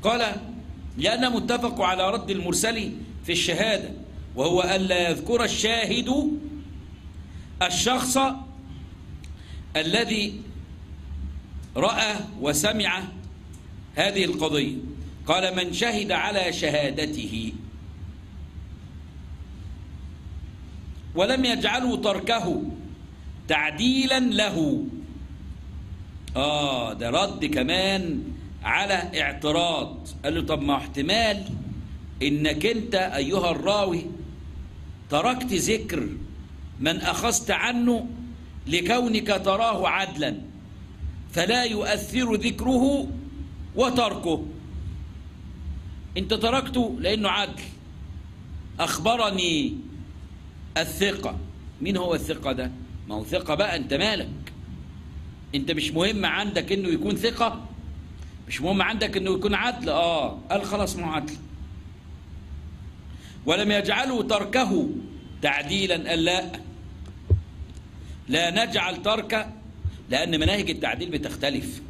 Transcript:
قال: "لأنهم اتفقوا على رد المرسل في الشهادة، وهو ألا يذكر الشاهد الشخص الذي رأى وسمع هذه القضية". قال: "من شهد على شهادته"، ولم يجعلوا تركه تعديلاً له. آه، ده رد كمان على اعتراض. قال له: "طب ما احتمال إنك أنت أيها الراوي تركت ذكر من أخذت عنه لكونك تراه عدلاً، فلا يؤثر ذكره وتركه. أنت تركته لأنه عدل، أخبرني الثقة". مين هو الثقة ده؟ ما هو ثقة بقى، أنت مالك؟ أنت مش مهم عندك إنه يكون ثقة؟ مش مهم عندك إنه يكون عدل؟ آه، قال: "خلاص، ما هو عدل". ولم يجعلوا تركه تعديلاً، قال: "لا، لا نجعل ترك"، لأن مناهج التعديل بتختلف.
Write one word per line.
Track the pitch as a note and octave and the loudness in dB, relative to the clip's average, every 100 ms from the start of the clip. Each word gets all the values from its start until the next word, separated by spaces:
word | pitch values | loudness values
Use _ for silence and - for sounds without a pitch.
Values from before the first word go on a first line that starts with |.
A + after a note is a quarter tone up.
قال: | A3 A#3+ A3 G3+ - - - - - - | 4 4 2 0 -8 -10 -10 -12 -10 0
"لأنهم | D#3+ A#3+ B3+ A#3 | 2 4 4 2
اتفقوا | G3 A#3+ A#3 - F#3 | 2 2 2 2 2
على | F#3 F#3 | 4 2
رد | A3 F#3+ | 2 0
المرسل | F#3+ F3 E3+ A3 A3+ G3 - - - - | -2 0 2 2 0 -4 -6 -10 -10 0
في | |
الشهادة، | E3+ - E3 A3 G#3 - F#2+ - - - - | 2 4 4 4 2 -2 -8 -10 -12 -10 2
وهو | D3 F3+ | 4 6
ألا | F3+ F#3+ F#3+ F3+ F3 | 6 4 4 4 4
يذكر | E3+ D#3 A#3 | 2 2 4
الشاهد | G#3+ - G#3+ A#3 A3 A#3 B3 C#4 D4+ - - - - - - - - - - - - - | 4 2 4 4 4 2 4 2 2 0 -4 -10 -10 -12 -12 -14 -14 -14 -14 -14 -12 -2
الشخص | F3+ - A#3 B3+ B3 C4 C4+ C4+ - - - - - - - - - - - - - D#3 | 0 2 4 2 4 4 4 0 -10 -14 -14 -14 -14 -14 -14 -14 -12 -14 -12 -12 -4 -2
الذي | D#3+ G3+ A#3 A3 G#3 - - - - - - - - - - - - - - B2 | 2 2 2 2 0 -4 -10 -12 -12 -14 -12 -12 -10 -8 -6 -8 -10 -12 -6 2
رأى | F#3 A3 G#3+ G3+ G#3 - | 2 4 2 0 -4 -2
وسمع | F#3+ - G#3 A3+ F#3+ F#3 F#3+ - - - - - - - - - | 0 4 2 2 2 0 -4 -10 -12 -14 -14 -16 -14 -14 -8 2
هذه | F#3+ G3 E3+ | 2 4 2
القضية". | - D#3+ D3 - - - - - - - | 2 2 2 2 -2 -8 -8 -10 -10 2
قال: | F3 F#3 F#3 | 4 4 2
"من | F3 | 0
شهد | F3 A#3 G#3 G3+ | 2 2 2 2
على | F3 F3+ G3+ F3+ | 2 2 2 0
شهادته"، | - D#3+ D3 C#3+ D3 D3+ D3 A2+ A2+ A2 - - - - - - - - - - - - - - - - - - - - - - - - - - - - - - - - - - - - E3 | 2 2 2 2 0 -2 -2 -4 -4 -4 -6 -12 -12 -14 -12 -12 -12 -14 -12 -12 -12 -12 -14 -14 -14 -14 -14 -12 -12 -12 -12 -12 -12 -12 -12 -12 -12 -10 -10 -10 -12 -12 -12 -12 -12 -6 2
ولم | G3+ C4 B3+ | 4 4 4
يجعلوا | A3+ G#3+ A#3 B3+ G#3 | 4 2 2 2 2
تركه | G#3 F#3 - E3+ F3 - - - - - - - - - - | 2 2 2 2 2 0 -2 -6 -10 -12 -14 -14 -14 -12 2
تعديلاً | D#3 D#3 D3+ A#3+ C4 C4 C4 | 2 2 4 4 4 4 4
له. | B3 G#3 G#3+ E3+ D3+ - - - - - - - - - - - - - - - - B2+ | 4 4 4 4 2 2 0 -6 -10 -12 -12 -12 -12 -12 -10 -10 -10 -10 -12 -12 -6 0
آه، | C#3+ D3+ C#3+ C3 A#2 | 2 4 2 2 -2
ده | G#2 A#2 | -2 2
رد | D3 G3 - D3+ | 2 2 0 0
كمان | D3 B2+ F3+ F#3+ F#3+ F3 C3+ - - - - | 2 2 4 4 2 0 -2 -4 -8 -10 -6
على | - C#3+ G3+ F#3 E3+ D3 | 0 2 4 2 0 -2
اعتراض. | C#3+ C#3 D3 D#3+ F3 D#3 B2 - - - | -2 0 2 4 2 0 -4 -8 -10 -4
قال | C#3+ E3 | 0 0
له: | |
"طب | C#3 D3+ | 0 0
ما | C#3+ C#3 | 2 0
احتمال | C#3 - C#3+ G#3+ A3+ G3+ - - - - - - - - | 0 -2 2 4 4 2 -4 -6 -6 -8 -10 -10 -12 0
إنك | C#3+ D3 D3+ D3 G3+ | 2 4 4 4 2
أنت | A#3 F#3+ A2+ | 2 2 2
أيها | - C3+ C#3 F#3+ F3 | 2 0 2 4 4
الراوي | D3+ F#3 G#3 F#3+ E3 D#3+ - - - - - - - - - - | 2 4 4 4 0 -2 -10 -10 -10 -12 -10 -12 -12 -14 -14 0
تركت | D3 G#3 B3+ B3+ | 2 4 2 0
ذكر | F#3 C#3+ G#3+ - E3 G#2 F#2+ - - - - - - | 0 2 2 0 -2 -2 -4 -8 -10 -12 -14 -14 -2
من | C#3 F3+ | 0 2
أخذت | F3 E3 G#3+ A3+ A3+ | 0 0 2 0 0
عنه | E3+ G#3+ A#3+ A#3+ A#3 A#3+ - - - - - - | 0 2 4 4 4 0 -8 -10 -12 -12 -10 0
لكونك | E3+ F3 A#3+ B3 A3 G#3 | 2 4 4 4 2 4
تراه | G3 G3 G3 A3+ G3+ F3+ | 2 4 4 4 4 2
عدلاً، | E3+ F#3+ D3 C#3 G2+ - - - - - - - - - | 2 0 0 -2 -2 -8 -14 -16 -14 -14 -8 -8 -8 -4
فلا | E3+ F3 B3 | 0 4 4
يؤثر | A#3+ G#3+ - G#3 - B3 A#3+ G#3 | 4 0 2 0 2 2 4 4
ذكره | A#3+ - B3 C4 C4+ C#4+ C#4 - - - - - - - | 2 2 4 6 6 4 0 -6 -8 -10 -10 -10 -6 2
وتركه. | B3 B3 A3+ F#3+ E3+ D#3 D3+ - - - - - - - - - - - - - - - - F3+ | 4 6 2 2 0 0 -2 -8 -10 -8 -6 -8 -10 -12 -14 -14 -14 -10 -8 -8 -8 -12 -6 -4
أنت | F#3+ | 0
تركته | G#3+ A3+ C4 C4 B3+ A3+ A3 | 2 4 2 2 2 2 2
لأنه | F3 A3 G3 | 2 2 2
عدل، | F#3 G3 - - - - - - - - - - - - - | 2 0 -4 -12 -14 -14 -14 -12 -12 -12 -14 -12 -12 -10 -2
أخبرني | E3 - F3+ A#3+ G#3+ F#3+ F3 D#3 B2+ F#2+ - - - - - - - - - D#3+ | -2 2 4 6 4 4 4 4 2 -2 -8 -12 -12 -12 -14 -14 -14 -14 -6 -2
الثقة". | F3 - G3 G3 - F2+ - - - - | -2 2 2 2 -4 -4 -8 -12 -14 -6
مين | E3 F#3+ | 0 0
هو | F3 | 2
الثقة | D#3+ - D3+ C#3 | 0 0 -2 0
ده؟ | B2 B2+ - - - - | 0 -2 -6 -10 -12 -8
ما | G#2+ | -6
هو | G#2+ | -2
ثقة | F3 - D3+ | -2 0 2
بقى، | G3+ E3+ | 2 2
أنت | A#2+ | 0
مالك؟ | C#3 G3+ G3+ - - - - - - - - - - - - - C#3+ | 2 4 2 -2 -8 -10 -12 -12 -12 -12 -14 -12 -12 -12 -14 -4 -2
أنت | C3+ | 0
مش | D#3+ D3+ | -2 0
مهم | D#3 F#3+ G#3+ F3+ | 2 2 2 2
عندك | F3 G#3 F3 D#3+ | 2 0 0 0
إنه | G3 F#3 | 0 2
يكون | D#3 F3 G3 | 2 2 2
ثقة؟ | A3+ A#3 A#3 - - - - - - - - - - | 0 2 0 0 -10 -12 -10 -12 -12 -12 -12 -12 -8
مش | - | -2
مهم | D#3 G3 | 2 2
عندك | F#3 A3 G#3+ F#3+ | 2 2 0 0
إنه | F#3+ | 2
يكون | E3+ G#3 | 2 4
عدل؟ | G3 A#3 - D#3+ | 4 2 0 2
آه، | D3+ E3+ E3 B2 G2 - | 4 4 4 0 -4 0
قال: | G3 G3+ | 0 0
"خلاص، | G#3 F#3+ F#3 | 0 0 -2
ما | E3+ | -2
هو | |
عدل". | D#3 D3+ - - - - - - - - - - - - - - - - - - - - - C3+ | -2 -4 -8 -12 -12 -12 -12 -14 -16 -16 -16 -14 -14 -10 -10 -10 -12 -14 -14 -14 -14 -14 -8 0
ولم | F3+ G#3 | 2 4
يجعلوا | G#3 G3+ G#3+ C4+ B3 | 4 4 2 2 2
تركه | - G#3+ G3 B3+ B3+ F#3 - - - - - - | 4 2 4 4 6 4 2 -2 -6 -12 -14 0
تعديلاً، | D3 C#3+ D3 G3 F#3+ E3+ D3 | 2 2 2 2 4 2 2
قال: | E3 E3+ | 2 4
"لا، | F3+ F#3 - - - - - - - - - - - - - - - - - - | 4 0 -8 -10 -14 -14 -12 -12 -12 2 2 2 -12 -12 -12 -14 -14 -14 -14 0
لا | D3 E3+ F3+ A#3 | 2 4 4 2
نجعل | G#3 F3+ F3 | 2 0 0
ترك"، | F3+ G#3+ G#3+ A3 - - - - - - - | 2 2 2 0 -2 -10 -16 -6 -6 -6 0
لأن | C#3 E3+ D#3+ | 0 2 4
مناهج | D#3+ G3+ G#3 | 4 4 0
التعديل | D#3+ C3 A#2+ F3 | 0 0 -2 -2
بتختلف. | D3+ B2+ A#2+ C#3 B2+ - - - | -2 -4 -2 0 0 -4 -10 -12